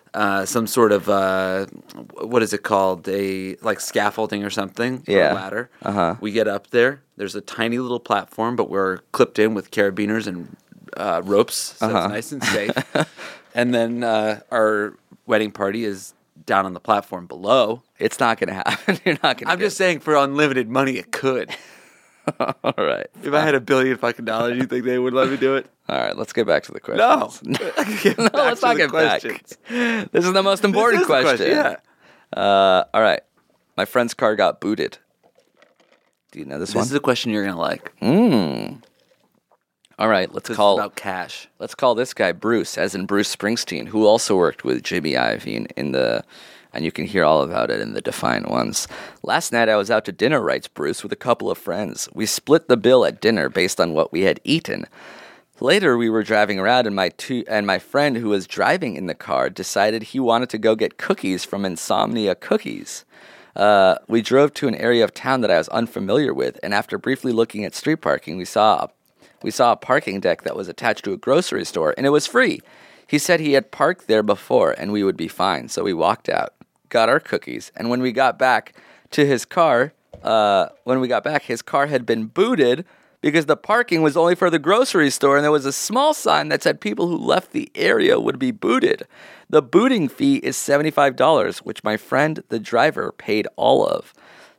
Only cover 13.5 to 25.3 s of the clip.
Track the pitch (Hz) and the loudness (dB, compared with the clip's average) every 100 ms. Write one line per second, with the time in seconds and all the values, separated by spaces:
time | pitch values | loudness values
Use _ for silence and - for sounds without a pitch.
13.5 | - 120 120 117 120 117 110 107 107 - | -2 0 0 -2 -2 0 0 0 -4 -4
14.5 | 120 107 107 104 - _ - - 110 107 | 0 2 2 -4 -8 _ -18 -2 0 0
15.5 | 104 98 110 110 95 92 - _ _ - | -4 -4 -4 -6 -8 -14 -20 _ _ -2
16.5 | 104 95 87 - 104 - 92 87 71 98 | 0 0 -6 -2 -2 -2 -12 -14 -10 0
17.5 | 131 107 120 _ - 110 - 120 113 - | 2 2 -2 _ -6 -4 0 -2 0 -4
18.5 | 95 - - - 185 - 151 147 127 - | -4 -4 -4 -2 -2 0 0 -2 -2 -4
19.5 | 180 202 - 185 156 - 147 139 139 151 | -2 -2 0 0 0 2 2 2 2 2
20.5 | 131 113 135 135 127 - - 135 127 82 | 2 0 0 0 -2 -8 -4 -2 -2 -6
21.5 | - - - - _ _ _ - - - | -12 -18 -20 -20 _ _ _ -8 -4 -6
22.5 | - 131 - 80 52 - - - 147 156 | -4 -4 -2 -2 -2 -6 -10 -2 0 2
23.5 | 139 113 135 131 123 120 120 113 113 120 | 0 2 2 2 0 -4 -6 -6 -4 -2
24.5 | 123 131 127 120 127 127 127 131 | -2 -4 -4 -2 -2 0 0 0